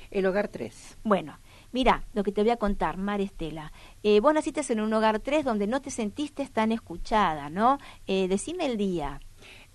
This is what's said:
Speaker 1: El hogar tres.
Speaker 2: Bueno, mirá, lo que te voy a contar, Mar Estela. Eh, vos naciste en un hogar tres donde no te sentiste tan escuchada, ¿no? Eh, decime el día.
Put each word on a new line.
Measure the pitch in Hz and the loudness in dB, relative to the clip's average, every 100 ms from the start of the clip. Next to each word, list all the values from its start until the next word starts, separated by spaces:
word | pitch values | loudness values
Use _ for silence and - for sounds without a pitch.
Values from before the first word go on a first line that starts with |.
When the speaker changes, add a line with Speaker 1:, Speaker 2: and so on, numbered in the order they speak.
| - | -6
Speaker 1:
El | 202 190 | 0 0
hogar | 196 - | 0 -2
tres. | - 117 - - - | -6 -10 -12 -20 -6
Speaker 2:
Bueno, | 220 190 151 - - - - | 2 2 0 -14 -20 -20 -8
mirá, | 247 240 165 - | 0 4 2 0
lo | 214 | -4
que | 202 | -2
te | 208 | 2
voy | 214 | 2
a | 240 | 2
contar, | 202 202 170 165 | 0 0 -2 -2
Mar | 202 208 | -4 -2
Estela. | 196 - 160 160 156 - - - | -4 -6 -8 -8 -12 -16 -20 -4
Eh, | 208 208 | 4 6
vos | 262 | 6
naciste | 311 320 302 269 | 4 0 -2 -2
en | 220 | -2
un | 214 | 0
hogar | 220 220 214 | 2 2 0
tres | 269 302 | 0 0
donde | 269 214 202 | 0 0 0
no | 269 | -2
te | 269 | -4
sentiste | 254 208 233 294 - 277 | -6 -6 -4 -8 -6 -6
tan | - 220 | 0 0
escuchada, | 226 - 170 - 214 185 156 143 | 0 -4 -8 0 2 2 0 -6
¿no? | 175 233 277 - - - | 2 2 2 -2 -12 -2
Eh, | 190 190 | 0 2
decime | 196 - 359 294 | 0 -2 -4 -2
el | 226 | 0
día. | 196 175 143 151 - - - - - | 0 -2 -4 -8 -14 -20 -20 -20 -18